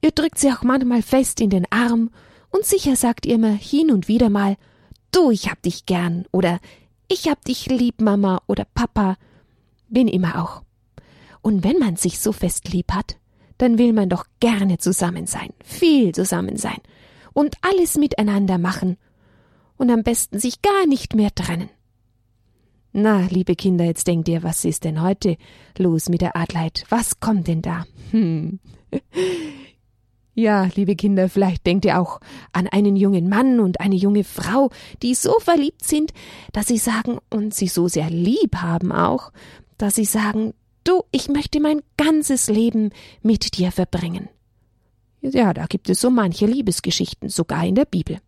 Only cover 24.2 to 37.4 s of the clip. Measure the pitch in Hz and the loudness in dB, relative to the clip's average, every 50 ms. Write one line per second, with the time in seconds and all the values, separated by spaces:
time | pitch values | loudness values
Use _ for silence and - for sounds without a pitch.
24.2 | 160 170 170 165 170 165 160 - - 175 156 - - 165 156 156 160 185 196 - | 0 0 -2 -2 -2 -4 -6 -2 -2 -4 -4 -4 -4 -6 -4 -2 0 0 -2 0
25.2 | - 202 165 - - - - - - - _ - 185 180 165 160 - - 170 170 | 0 -2 -2 -2 -6 -20 -20 -20 -20 -20 _ -2 0 2 2 0 0 0 0 0
26.2 | 180 175 - 170 165 - - 170 165 160 - - - - - 233 226 - - _ | 0 -2 -2 -4 -4 -4 -4 -4 -4 -4 -6 -8 -4 -2 -2 0 0 -2 -6 _
27.2 | - 226 220 196 165 170 170 160 160 175 170 170 170 - _ - - - - 220 | -2 0 0 0 0 -2 -2 -2 -2 -4 -6 -6 -8 -12 _ -20 -14 -4 0 0
28.2 | 220 170 165 156 156 160 185 190 _ - - - _ _ - 277 _ _ - 339 | 0 0 0 -2 -4 -6 -8 -10 _ -20 -20 -20 _ _ -10 -10 _ _ -6 -4
29.2 | 370 370 370 349 320 302 294 269 269 - _ _ _ _ _ _ _ _ _ _ | -4 -2 -4 -6 -8 -12 -14 -16 -20 -20 _ _ _ _ _ _ _ _ _ _
30.2 | _ _ _ - 226 214 214 202 190 185 - - 202 175 202 165 - 208 202 190 | _ _ _ 0 0 2 2 2 0 0 0 -2 0 0 -2 0 0 0 2 2
31.2 | 185 185 - 202 196 190 175 - - - 175 196 170 208 - 170 180 - - - | 0 0 2 0 0 0 0 -2 0 0 0 2 2 2 2 2 0 -2 -6 -14
32.2 | - - - - - - _ 180 180 - - 196 208 202 196 196 196 196 202 180 | -16 -20 -20 -20 -20 -8 _ -4 -4 0 0 2 2 4 4 4 4 4 2 2
33.2 | 170 180 202 208 254 269 254 240 214 185 180 - - 196 196 180 190 202 208 208 | 2 2 2 2 4 4 4 4 2 2 0 0 0 0 0 2 2 2 2 2
34.2 | 196 - - - 170 165 202 262 277 254 - - - - - - - 240 254 - | 0 -2 -6 -8 -4 -2 2 2 2 0 0 -6 -20 -20 -16 -8 -4 -4 -2 -2
35.2 | - - - 453 - - 339 330 277 294 - _ - - - 302 302 320 - - | 0 2 0 2 2 2 2 2 2 0 -4 _ -4 -2 0 0 0 -2 -6 -12
36.2 | - - - - - - - 208 208 - 247 220 - 240 220 220 226 - 240 - | -20 -20 -20 -20 -20 -8 -6 -6 -2 0 -2 -2 0 -2 -2 -2 -2 -4 -6 -8
37.2 | _ _ - 214 | _ _ -6 -4